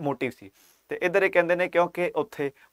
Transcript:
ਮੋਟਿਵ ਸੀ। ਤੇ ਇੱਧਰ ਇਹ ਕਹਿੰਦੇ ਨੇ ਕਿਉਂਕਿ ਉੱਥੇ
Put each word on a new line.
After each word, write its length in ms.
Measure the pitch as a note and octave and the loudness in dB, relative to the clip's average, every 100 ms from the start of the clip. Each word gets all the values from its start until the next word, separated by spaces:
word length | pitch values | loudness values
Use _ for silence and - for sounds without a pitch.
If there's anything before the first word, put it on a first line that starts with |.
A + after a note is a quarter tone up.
ਮੋਟਿਵ 300 | C#3+ B2+ C3 | -4 -2 -4
ਸੀ। 200 | - G2 - _ _ _ | -6 -16 -20 _ _ _
ਤੇ 100 | - | -4
ਇੱਧਰ 220 | F3+ F#3+ | 0 2
ਇਹ 60 | F#3+ | 4
ਕਹਿੰਦੇ 260 | F#3+ E3+ F3 | 4 2 0
ਨੇ 120 | F3+ | 0
ਕਿਉਂਕਿ 440 | E3+ E3+ F3 F3 D#3 | 2 0 0 -4 -2
ਉੱਥੇ 360 | C#3+ - C#3 - _ | -4 -6 -8 -8 _